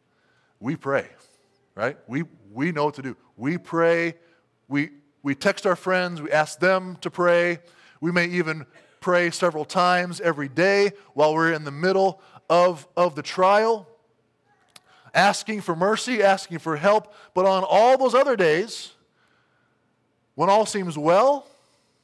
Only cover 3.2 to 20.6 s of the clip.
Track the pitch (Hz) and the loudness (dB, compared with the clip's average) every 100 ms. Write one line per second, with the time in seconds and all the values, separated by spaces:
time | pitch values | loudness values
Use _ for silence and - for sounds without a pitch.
3.2 | _ - 123 175 - 165 165 170 170 165 | _ -10 -6 -6 -6 0 2 2 -2 -8
4.2 | _ _ _ _ _ 143 147 - _ _ | _ _ _ _ _ -6 -6 -10 _ _
5.2 | 139 139 202 190 208 175 185 185 180 170 | -8 -2 -2 -2 -2 -2 -2 -2 -4 -8
6.2 | 147 151 151 - 180 190 185 180 170 - | -2 -2 -2 -2 0 0 -4 -10 -10 -2
7.2 | 175 175 175 170 _ _ _ _ 165 175 | 2 2 0 -4 _ _ _ _ -2 0
8.2 | 170 180 160 160 139 _ _ _ - 175 | 0 -2 -4 -6 -12 _ _ _ 0 2
9.2 | 175 - 180 160 147 190 180 180 180 175 | 2 0 -2 -2 -6 0 2 2 -2 -4
10.2 | 175 147 143 127 185 202 202 196 _ 135 | -4 -2 -6 0 2 2 0 -2 _ 0
11.2 | 151 156 165 160 151 143 180 190 190 - | 2 4 0 0 -6 -4 0 2 0 -2
12.2 | _ - _ 165 180 165 - - 175 147 | _ -20 _ 2 2 0 -8 -2 -2 -2
13.2 | 143 - 185 202 226 220 190 _ _ _ | -10 0 4 4 2 -2 -6 _ _ _
14.2 | _ _ _ _ _ - _ _ - - | _ _ _ _ _ -20 _ _ -4 2
15.2 | 196 196 - 214 185 165 190 214 - 247 | 2 0 -6 -8 -6 -2 0 -2 -4 2
16.2 | 196 190 - 170 165 151 180 214 214 - | 2 2 -4 -10 -6 -2 2 0 -2 -20
17.2 | - - 190 190 185 175 233 262 262 240 | -8 0 2 0 2 4 4 4 2 2
18.2 | 277 226 175 156 220 - - _ _ _ | 2 2 2 2 -2 -10 -16 _ _ _
19.2 | _ _ _ _ _ _ _ _ _ _ | _ _ _ _ _ _ _ _ _ _
20.2 | _ - 175 208 | _ -2 2 2